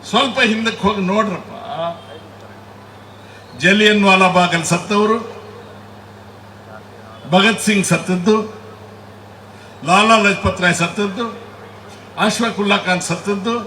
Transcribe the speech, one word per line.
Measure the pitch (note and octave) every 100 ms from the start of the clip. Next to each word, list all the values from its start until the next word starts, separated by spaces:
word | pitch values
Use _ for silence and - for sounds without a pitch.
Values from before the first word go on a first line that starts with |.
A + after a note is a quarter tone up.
| -
ಸ್ವಲ್ಪ | G#3+ C4+ C4 A#3+
ಹಿಂದಕ್ಕೆ | A3 A3+ G#3 F#3+
ಹೋಗಿ | G#3 F#3
ನೋಡ್ರಪ್ಪ. | G3+ G3+ E3+ A#2 - - D3 E3 E3+ - - - - - - - - - - - - - - - B2+
ಜಲಿಯನ್ | F3+ G3+ G#3+ G#3+ G3+
ವಾಲಾ | F#3 F#3 F3
ಬಾಗಲ್ಲಿ | F3 E3+ D3+
ಸತ್ತವರು, | E3+ - G#3 G#3+ A3+ - - - - - - - - - - - - - - - G#2+ - - - - -
ಭಗತ್ | F3 G3+ A3+ -
ಸಿಂಗ್ | G#3 F3+
ಸತ್ತದ್ದು, | E3+ - F3+ F3 G#3+ G#3 - - - - - - - - - - - - - C3+
ಲಾಲಾ | F#3 G#3+ A3 G3+
ಲಜಪತ್ | F#3+ G3 F3+
ರಾಯ್ | F3+ D#3
ಸತ್ತದ್ದು, | E3+ - G3+ F#3+ A#3 - - - - - - - - - G3+
ಅಶ್ಫಾಕ್ | - A#3 F#3
ಉಲ್ಲಾ | G3+ G3 F3+
ಖಾನ್ | F#3 -
ಸತ್ತದ್ದು | E3+ G3 G3+ G3 A#3+